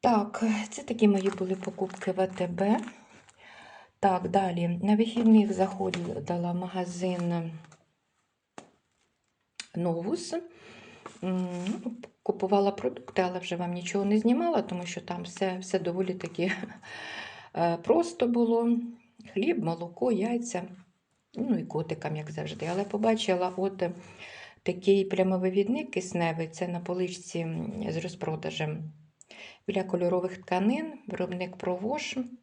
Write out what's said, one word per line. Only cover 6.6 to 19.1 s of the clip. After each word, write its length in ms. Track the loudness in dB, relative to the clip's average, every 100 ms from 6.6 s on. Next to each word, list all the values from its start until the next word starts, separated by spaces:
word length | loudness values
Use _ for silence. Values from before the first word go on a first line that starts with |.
| -4 -4 -4 -2 -2 0 0 0 -2 -10 -18 -20 _ _ _ _ _ _ _ -20 -20 _ _ _ _ _ _ _ _ _ -10 -2
Новус. 580 | 0 0 -2 -4 -4 -6 -6 -20 -20 -20 -20 -18 -18 -6
М, 240 | -2 0 -2 -4 -4 -4 -6
ну, 60 | -10 -16 _
купувала 480 | -4 -2 4 4 4
продукти, 500 | 2 -4 -4 -4 0
але 180 | 0 -2
вже 160 | -6 -4
вам 180 | -4
нічого 320 | -4 -2 -2 2
не 140 | 4
знімала, 420 | 4 4 4 2
тому 240 | 0 -6 -6
що 160 | -10
там 220 | -8 -8
все, 340 | -8 -2 -2 -2
все 220 | -2 -2
доволі 340 | 0 -2 -2
таки, 380 | -4 -6 -2 0 -2 -6 -14 -16 -14
<laughs> 520 | -12 -12 -12 -16 -10 0
е, 220 | 2 0
просто 500 | 2 4 4 0 2
було. 520 | 4 4 4 4 2 0 -12 _